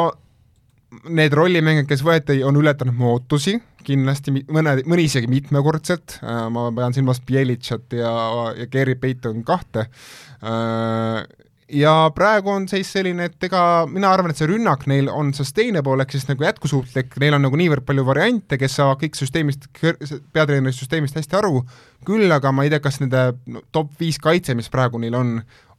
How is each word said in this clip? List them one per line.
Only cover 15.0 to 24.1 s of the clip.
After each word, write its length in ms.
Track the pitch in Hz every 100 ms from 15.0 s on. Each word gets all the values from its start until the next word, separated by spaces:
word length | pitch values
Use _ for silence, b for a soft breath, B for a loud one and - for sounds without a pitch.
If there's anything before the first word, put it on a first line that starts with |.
| 139
on 240 | 117 147
sustainable, 640 | 143 139 - 240 180 139 131
ehk 80 | 131
siis 160 | 135 127
nagu 160 | 131
jätkusuutlik, 720 | 160 220 139 139 127 131 127 -
neil 140 | 143 147
on 80 | 139
nagu 80 | 139
niivõrd 300 | 175 139 127
palju 160 | 139
variante, 560 | 131 139 208 233 - 135
kes 160 | 131 -
saavad 220 | 139 135
kõik 160 | 156 -
süsteemist, 500 | 131 170 147 139 - -
kõ-, 160 | 160 165 147 139 - 156
peatreeneri 400 | 151 139 131 123
süsteemist 400 | 135 160 143 160
hästi 240 | 151 190
aru, 240 | 214 131 127 B B B
küll 260 | - 220 190
aga 220 | 147 135
ma 160 | 135 143
ei 20 |
tea, 140 | 147
kas 160 | 143 -
nende, 240 | 135 131 127 123 -
no, 160 | 117 -
top 240 | 160 151 -
viis 220 | 165